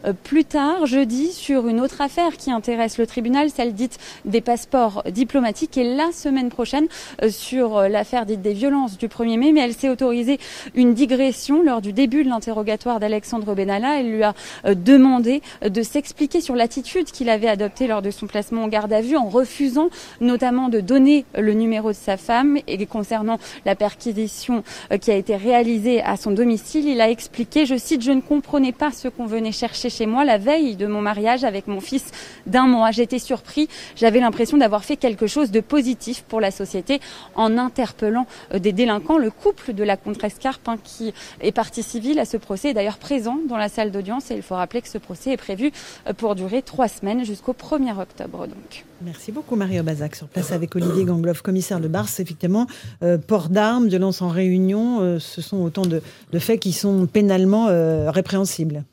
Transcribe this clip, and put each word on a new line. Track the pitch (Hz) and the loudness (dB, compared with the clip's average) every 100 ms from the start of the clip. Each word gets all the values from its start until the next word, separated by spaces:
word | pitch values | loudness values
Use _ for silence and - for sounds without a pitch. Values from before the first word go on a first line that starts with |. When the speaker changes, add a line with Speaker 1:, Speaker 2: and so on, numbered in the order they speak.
Speaker 1:
euh, | 202 | -4
plus | 185 - 302 | -6 0 2
tard, | 302 302 285 359 | 2 0 0 2
jeudi, | 294 262 247 247 320 | 2 2 2 0 -2
sur | 370 - 269 233 | -4 -2 0 2
une | 226 | 0
autre | 269 - | -2 -2
affaire | 277 - 339 302 | -4 0 -2 -2
qui | - | -4
intéresse | 233 247 233 226 - | -2 -2 -2 -2 -2
le | 226 | -2
tribunal, | - 233 262 302 | -2 0 2 0
celle | - 240 | 0 -4
dite | 202 247 - - - 214 | -2 -6 -6 -20 -12 -2
des | 226 | 0
passeports | 233 240 - 269 233 196 - | 0 -2 0 2 2 0 -6
diplomatiques. | 185 247 277 233 208 311 269 | -2 0 2 0 -2 -4 0
Et | 240 262 | 0 0
la | 330 | -2
semaine | 339 294 269 247 | -2 -2 0 0
prochaine, | - 226 - 320 - - - | -4 -2 0 0 -2 -16 -2
euh, | 226 | -2
sur, | 202 - 254 233 214 | -2 -6 0 2 2
euh, | 196 | 2
l'affaire | 208 208 247 208 | 2 0 -4 -2
dite | 214 | -2
des | 202 | -2
violences | 202 277 277 254 190 | 0 0 0 -2 -4
du | 220 | -8
premier | - 233 226 | -4 -2 2
mai. | 285 | 4
Mais | 311 | 4
elle | 240 | 2
s'est | 233 269 | 0 -2
autorisée | 247 254 240 233 277 - - - | 0 0 0 0 -2 -4 -16 -6
une | 240 247 | 2 4
digression | 226 262 254 269 233 - 294 | 4 2 4 2 0 0 4
lors | 330 233 | 4 2
du | 202 | -2
début | 202 269 277 | 0 2 4
de | 262 | 2
l'interrogatoire | 233 226 220 208 214 247 226 | 0 -4 -4 -2 -2 -2 -2
d'Alexandre | 208 214 - 233 208 | 0 -2 -2 -6 -2
Benalla. | 196 196 202 254 294 | -2 0 0 0 0
Elle | 240 | 0
lui | 220 | 2
a, | 214 196 - - - | 0 0 -14 -4 0
euh, | |
demandé, | 190 180 277 269 254 233 277 - - | 2 8 10 10 6 2 0 -4 -6
euh, | 208 | -2
de | 202 | -2
s'expliquer | 220 294 - - 294 359 | -2 -4 -6 -4 -2 0
sur | - | -2
l'attitude | 247 233 269 - 370 311 | 0 0 -2 -6 -4 -4
qu'il | - 233 | -4 0
avait | 220 226 | 2 2
adoptée | 202 208 - 254 | 0 -2 -2 -2
lors | 214 | 0
de | 202 | -4
son | 202 208 | -6 -6
placement | 208 208 226 | -6 -4 -4
en | 220 | -2
garde | 214 208 | -2 2
à | 214 | 0
vue, | 233 302 | 2 0
en | 220 | 2
refusant | 226 254 - 277 247 339 - - - | 2 2 0 0 2 0 -2 -20 -2
notamment | 240 247 254 247 254 | 0 2 2 0 0
de | 226 | 0
donner | 185 269 269 294 247 | 2 6 6 6 2
le | - 214 | 0 2
numéro | 214 226 220 214 | 2 2 0 -2
de | 208 | -4
sa | - 196 | -4 -4
femme. | - 233 285 285 - | 0 2 4 2 -2
Et | 190 | -6
concernant | 208 226 202 220 214 226 - - | -4 -4 -4 -2 -2 -4 -6 -6
la | - | -2
perquisition, | - 208 - 247 208 214 - - 233 - - - | 0 -2 -4 -6 -4 -4 -6 -2 -2 -4 -16 -4
euh, | 202 | 0
qui | - | 2
a | 202 | 0
été | 196 | 0
réalisée | 202 208 240 233 226 220 233 | -2 4 4 4 0 2 2
à | - 196 | 0 -2
son | 214 | 0
domicile, | 202 240 220 - 311 294 | 2 2 2 -2 -2 0
il | 240 | 2
a | 226 | 2
expliqué, | 226 - - 233 294 | 2 -6 -8 -2 2
je | 277 254 | 2 0
cite, « | - 294 | 0 0
Je | 233 | 2
ne | 269 - | 0 2
comprenais | 294 - 294 262 | 0 2 0 0
pas | 247 302 | 0 -4
ce | - 254 | -4 -8
qu'on | - 233 | -6 -6
venait | 226 220 | -4 -4
chercher | 214 233 - 247 | -4 -6 -4 -6
chez | - 220 | -2 0
moi | 240 | 2
la | 294 214 | 4 4
veille | 214 320 285 | 4 2 0
de | 190 208 | -2 -4
mon | 208 | -2
mariage | 208 208 220 247 | -2 0 0 2
avec | 247 196 202 | 0 -4 -6
mon | 196 | -8
fils | 196 269 - - - - - | -4 -6 -6 -18 -20 -16 0
d'un | 247 262 | 4 6
mois. | 240 220 | 6 4
J'étais | 214 240 247 | 2 0 -2
surpris, | - 247 - - 302 - - | -4 -6 -4 -2 -2 -4 -18
j'avais | - 226 226 | 2 4 6
l'impression | 240 214 226 294 | 4 2 2 4
d'avoir | 233 208 | 4 2
fait | - - | -2 -2
quelque | 254 202 214 | 0 0 -2
chose | 294 269 | 0 2
de | 214 | 0
positif | 214 294 247 233 - 254 - | 2 0 2 -4 -6 -10 -6
pour | 220 | -2
la | 196 | -2
société | - 196 190 175 277 - - - - | -2 -6 -6 -2 -4 -4 -20 -10 0
en | 220 226 | 2 2
interpellant, | 254 247 226 - 214 233 254 - - | 0 -2 -6 -2 -2 -2 -4 -10 -6
euh, | 196 | -2
des | 190 | 0
délinquants. » | 190 247 311 165 320 | 2 0 0 2 2
Le | 220 | 2
couple | - 403 392 - | 0 -2 -2 -8
de | 202 | -4
la | 208 196 | -2 -2
Contrescarpe, | 202 214 214 - 262 262 - | -4 -6 -6 -4 -6 -6 -8
hein, | 226 | -8
qui | - - 226 - - - | -10 -10 -10 -10 -20 -4
est | 190 | -2
partie | 233 214 - | -2 -4 -6
civile | 214 233 233 302 | -8 -6 -2 -2
à | |
ce | 233 220 | -2 -6
procès, | - 190 294 | -6 -4 -2
est | |
d'ailleurs | 220 202 208 | -2 -2 -6
présent | - 277 220 277 311 | -4 -4 -2 -4 -4
dans | 233 | -4
la | 208 | -4
salle | 226 214 | -2 -4
d'audience. | 196 190 247 - | -4 -6 -8 -6
Et | |
il | 214 | -10
faut | - 185 | -6 -4
rappeler | 180 240 | -4 -6
que | - | -8
ce | 214 | -14
procès | - 180 254 | -12 -10 -4
est | 262 | -4
prévu, | - 190 285 - - - - | -6 -4 -4 -4 -20 -12 -10
euh, | |
pour | 202 220 | -4 -2
durer | 196 185 240 | -2 -2 -4
trois | - - 233 | -4 -2 -2
semaines, | - 196 240 | -2 -4 -4
jusqu'au | 226 202 - | -4 -6 -8
premier | - - 311 262 | -8 -4 -2 -2
octobre, | 202 180 - - 175 175 | -4 -10 -12 -14 -10 -12
donc. | 185 - - - - | -14 -20 -20 -20 -16
Speaker 2:
Merci | 175 160 - | -14 -12 -12
beaucoup, | 240 302 | -12 -4
Marie | 226 190 180 | -2 0 -2
Aubazac. | 160 151 151 - | -2 -4 -6 -10
Sur | 151 | -8
place | 180 160 | -6 -4
avec | 175 165 180 | -4 -2 -2
Olivier | 175 170 | 0 0
Gangloff, | 185 170 170 165 | 0 0 0 -2
commissaire | - 185 180 180 | -2 -2 -2 -4
de | 160 | -2
Barse. | 180 208 - | -4 -4 -6
Effectivement, | 175 160 175 208 247 - - - | -8 -4 0 0 0 -6 -18 -4
euh, | 175 175 | 0 0
port | - 208 160 | 2 0 2
d'armes, | 190 214 247 226 | 2 2 4 2
violence | 180 190 185 | 2 0 0
en | 180 | -2
réunion, | 170 185 185 185 208 233 240 | 0 2 2 2 2 0 0
euh, | 180 170 | 0 -2
ce | - - | -6 -12
sont | 160 196 | -6 -2
autant | 170 175 | -2 0
de, | 180 160 - - - | -2 -2 -6 -20 -6
de | 170 | -4
faits | 190 226 | 0 0
qui | 196 | 0
sont | 160 202 196 180 | -2 0 2 2
pénalement, | 214 202 190 190 208 226 | 2 4 4 4 4 4
euh, | 175 160 160 151 | 4 2 2 0
répréhensibles. | 180 185 196 190 - 160 147 143 | 0 -2 -2 -2 -2 -4 -4 -10